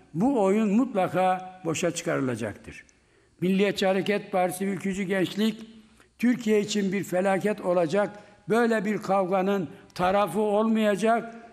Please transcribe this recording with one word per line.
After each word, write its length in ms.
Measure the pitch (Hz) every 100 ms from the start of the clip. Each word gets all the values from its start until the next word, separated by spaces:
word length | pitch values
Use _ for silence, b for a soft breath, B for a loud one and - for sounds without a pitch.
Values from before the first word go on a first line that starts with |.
| -
bu 280 | 151 240 277
oyun 260 | 190 208 214
mutlaka 920 | 208 262 208 180 175 185 185 - -
boşa 260 | 165 151 175
çıkarılacaktır. 920 | 165 - 143 131 113 110 - - - - b b b b _
Milliyetçi 460 | 180 190 202 196 190
Hareket 460 | 190 185 202 208
Partisi, 320 | 190 180 175
ülkücü 380 | 196 185 196 190
gençlik, 640 | 185 196 170 190 220 220 - B B B B -
Türkiye 420 | 240 247 214 214
için 320 | - 208 196
bir 120 | 196
felaket 560 | 160 180 196 190 208 214
olacak, 500 | 190 180 170 196 202 - B B -
böyle 360 | 220 233 220
bir 140 | 208 202
kavganın 680 | - 196 185 190 190 202 156 B B
tarafı 460 | - 180 196 202 180
olmayacak. 920 | 214 208 220 220 214 196 220 233 233 - -